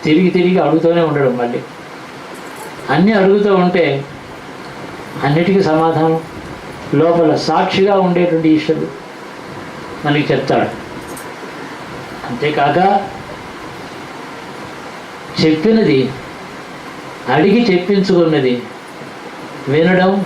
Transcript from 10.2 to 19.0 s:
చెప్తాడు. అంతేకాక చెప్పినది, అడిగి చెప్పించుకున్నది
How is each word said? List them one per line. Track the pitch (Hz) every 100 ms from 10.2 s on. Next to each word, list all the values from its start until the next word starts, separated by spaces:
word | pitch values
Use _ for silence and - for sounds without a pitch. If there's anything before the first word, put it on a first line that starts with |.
| 147
చెప్తాడు. | - - - - - - - - - - - - - - - - - - - 123
అంతేకాక | 120 151 151 143 151 190 202 - - - - - - - - - - - - - - - - - - - - - - - -
చెప్పినది, | 160 156 208 226 185 135 123 - - - - - - - - - - - - 143
అడిగి | 185 220 233
చెప్పించుకున్నది | 180 180 196 185 175 165 147 127 120 120 - - -